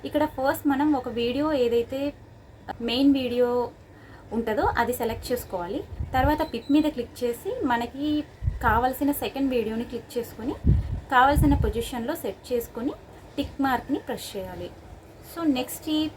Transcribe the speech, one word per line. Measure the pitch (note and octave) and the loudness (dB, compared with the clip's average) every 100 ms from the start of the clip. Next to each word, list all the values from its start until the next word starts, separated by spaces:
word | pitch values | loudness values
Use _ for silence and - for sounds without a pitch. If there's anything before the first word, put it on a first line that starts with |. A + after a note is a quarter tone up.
ఇక్కడ | C#4 D4 | -2 0
ఫస్ట్ | D4+ - C4+ D#4+ D4 | 0 2 0 2 2
మనం | C4+ D4+ | 4 4
ఒక | D4 B3+ | 2 0
వీడియో | A3+ A#3 B3+ D4+ | -2 0 0 0
ఏదైతే | C#4+ A#3+ A#3 A#3 C4+ C#4+ - - - - - - - | 2 4 2 0 -4 -4 -6 -20 -20 -20 -20 -14 -8
మెయిన్ | A#3 A#3+ C#4 | -2 4 4
వీడియో | C#4 B3 A#3+ A#3+ B3 A#3+ - - - - - - | 4 2 2 2 2 -2 -8 -20 -20 -20 -20 -6
ఉంటుందో | A3 A3+ G#3+ G4 - | -4 0 2 2 2
అది | A#3 | 0
సెలెక్ట్ | B3 A3+ A3+ - | 0 -4 -4 -4
చేసుకోవాలి. | A#3+ - F#3 F3 C4 - - - | -4 -4 -8 -6 -8 -8 -10 -2
తర్వాత | C4 C4+ D4+ D#4 | 2 2 2 0
పిప్ | A3+ - | -4 2
మీద | D4 | 4
క్లిక్ | D4+ B3+ A#3 - | 4 -2 -8 -4
చేసి | A#3+ A#3 F#4+ B4+ | -4 -4 -6 -4
మనకి | D#4 A#3+ A#3 C4+ D4+ D4+ D4 - - - | 0 0 -2 -4 -2 -2 -4 -4 -4 0
కావాల్సిన | A#3+ A3 B3+ C4 C#4+ | 2 2 2 2 0
సెకండ్ | C#4+ A3+ C4+ C4+ | 0 -4 -2 0
వీడియోని | B3 A3 A3 | 0 0 -4
క్లిక్ | A#3+ A#3 - A#3+ | -6 -8 -6 -6
చేసుకొని | A#3 - A#3 - - - - - - | -6 -8 -6 0 4 4 2 -8 2
కావాల్సిన | B3+ C4+ D4 D4+ | 6 8 8 6
పొజిషన్‌లో | C#4+ A3 A#3 A#3 B3 A#3 | 6 2 0 -4 -4 -4
సెట్ | E4 A3+ F#3+ - | -4 -6 -8 -4
చేసుకొని | A#3+ A#3 A#3 B3 D#5 - - - - | -4 -2 -6 -6 -6 -18 -20 -10 -6
టిక్ | C#4+ - | -6 -2
మార్క్‌ని | C4+ B3 - C#4 | 0 0 -2 -4
ప్రెస్ | - A#3 - G3+ | -4 -8 -8 -10
చేయాలి. | F#3 F3 F3 - - - - - - | -10 -10 -12 -14 -20 -20 -20 -20 -14
So | E4+ | -2
నెక్స్ట్ | D#4+ B3+ C4 - - | 0 0 -2 -8 -2
ఈ | D#4 D#4 | -2 -2